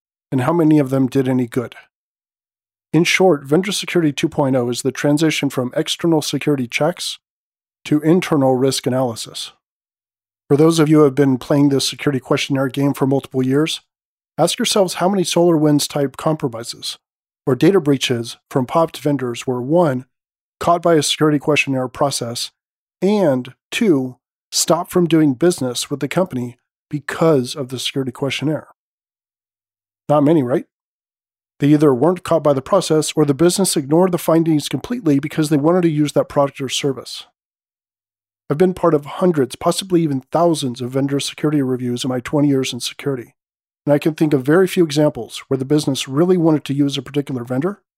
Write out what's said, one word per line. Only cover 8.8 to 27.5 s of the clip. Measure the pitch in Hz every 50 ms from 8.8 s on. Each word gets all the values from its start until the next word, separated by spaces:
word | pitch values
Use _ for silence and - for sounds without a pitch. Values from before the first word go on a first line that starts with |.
| -
analysis. | 131 123 131 131 120 110 - - - - - - - - _ _ _ _ _ _ _ _ _ _ _ _ _ _ _ _ _ _
For | - 143
those | 139 160 165 165 165
of | 151 151
you | 156
who | 151 151
have | 139 131
been | 147 143 135 127
playing | 120 - - 151 139 143 139
this | 139 131 -
security | - 131 - - 147 139 123
questionnaire | - - 147 131 - - 139 135 139
game | 127 - 139 139 143 131
for | - 139
multiple | 135 139 135 - - - 131
years, | 131 131 135 147 160 165 - - - _ _ _ _ _ _ _ _ _ _
ask | - 165 175 - -
yourselves | 226 - - 214 185 175 -
how | - 170
many | 185 208 190 170
SolarWinds | - - 175 175 175 165 151 151 151 147 143 -
type | - - 147 139 135 -
compromises | - - 160 156 - 147 123 117 113 120 - - - - - - - _ _ _ _ _ _ _ _ _
or | 139 127
data | - 156 165 196 185
breaches | 143 147 139 127 - - 123 117 117 117 - - _ -
from | - 139 123
popped | - - 165 165 156 -
vendors | - - 151 143 127 131 120 120 - -
were, | 131 123 123
one, | 120 139 160 180 170 143 127 127 - _ _ _ _ _ _ _ _ _ _ -
caught | - 170 170 175
by | 170 170 170
a | 151 139
security | - - - 151 156 147 135
questionnaire | - 151 147 - - 139 135 127 131
process, | 123 - - 147 135 - - 123 117 120 - - - _ _ _ _ _ _ _ _ _ _
and | 185 196 214 208 185 147 131 127 123 127 - _ _ _
two, | - - 233 196 147 135 131 127 123 _ _ _ _ _ _ _
stopped | - - - - 165 165 185 -
from | - 185 175
doing | 151 165 156 156 143 123
business | 113 170 180 175 - 131 123 120 - - -
with | 147 135
the | 147 131
company | - 175 185 - 131 123 123 120 - _ _ _ _ _ _ _
because | 151 143 - - - - 170 165 151 131 123 127